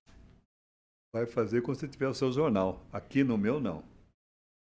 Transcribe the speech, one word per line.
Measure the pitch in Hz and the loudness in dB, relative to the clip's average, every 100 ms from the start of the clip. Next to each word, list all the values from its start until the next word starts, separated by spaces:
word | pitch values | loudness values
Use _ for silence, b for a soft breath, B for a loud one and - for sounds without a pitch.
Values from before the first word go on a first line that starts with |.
| _ - - - _ _ _ _ _ _ _ 110 | _ -20 -20 -20 _ _ _ _ _ _ _ -6
"Vai | 117 | -2
fazer | 123 104 117 | -2 0 0
quando | 120 127 | 0 -4
você | 147 | -8
tiver | - 135 | -4 -4
o | |
seu | 120 131 | 0 0
jornal. | 127 156 101 95 92 - | 2 2 4 2 -2 -10
Aqui | 101 - 135 | -12 -2 2
no | 139 110 | 4 2
meu, | 104 147 | 2 0
não." | 110 76 - - - _ _ _ _ _ | -2 -6 -12 -20 -20 _ _ _ _ _